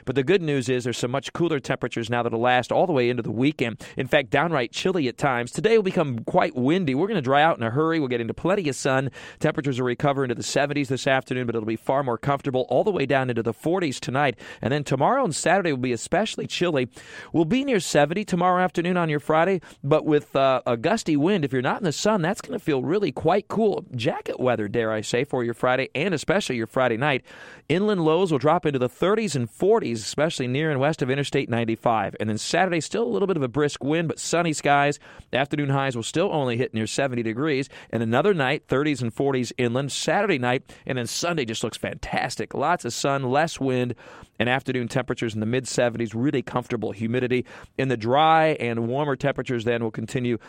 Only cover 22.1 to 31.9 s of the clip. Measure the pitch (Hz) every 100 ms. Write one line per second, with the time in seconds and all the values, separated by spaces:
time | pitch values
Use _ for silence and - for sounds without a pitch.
22.1 | 214 160 - - 247 - 135 131 202 180
23.1 | - 156 196 - - 220 - - 123 135
24.1 | 392 - - 123 113 101 117 110 107 101
25.1 | 120 139 127 117 117 127 131 131 131 190
26.1 | 160 - 190 - 120 113 131 127 110 147
27.1 | 131 - - - - - 170 214 196 160
28.1 | 165 190 139 147 175 156 131 123 - 175
29.1 | 220 208 139 117 - 185 226 123 113 101
30.1 | - 160 - 123 131 160 135 143 165 127
31.1 | 139 139 139 123 117 113 113 120